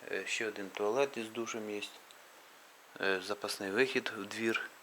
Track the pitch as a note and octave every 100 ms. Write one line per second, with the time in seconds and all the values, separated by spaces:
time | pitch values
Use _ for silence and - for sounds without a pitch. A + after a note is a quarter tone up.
0 | E2+ F#2+ F#2+ - A2+ G2+ G2 - G#2 A#2+
1 | C#3 A#2+ A2 A2+ A2+ A#2 G#2+ G#2 G2 -
2 | - - - - - - - - - -
3 | F#2+ F#2+ F#2 G2+ G#2 - G2 G#2 C3 C3
4 | A#2 A2 G2+ G#2 A2+ A2 - -